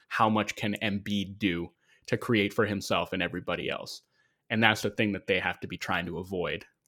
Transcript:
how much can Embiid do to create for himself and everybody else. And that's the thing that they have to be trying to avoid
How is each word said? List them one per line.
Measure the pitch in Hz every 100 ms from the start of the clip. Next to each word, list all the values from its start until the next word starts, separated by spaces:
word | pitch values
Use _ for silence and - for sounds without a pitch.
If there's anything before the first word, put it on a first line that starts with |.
| -
how | - 110
much | 107 101
can | - 107 101
Embiid | 110 101 101 101 95 98
do | 101 85 85 _ _ _ -
to | 117
create | - 113 101
for | -
himself | 104 101 - 95 85
and | 95
everybody | 87 87 87 87 -
else. | - - - _ _ _ _ -
And | 110
that's | 113 107
the | 107
thing | - 107
that | 95 -
they | 92
have | 90 90
to | 92
be | 90
trying | - 92 87
to | 85
avoid | 92 95 82 78 - _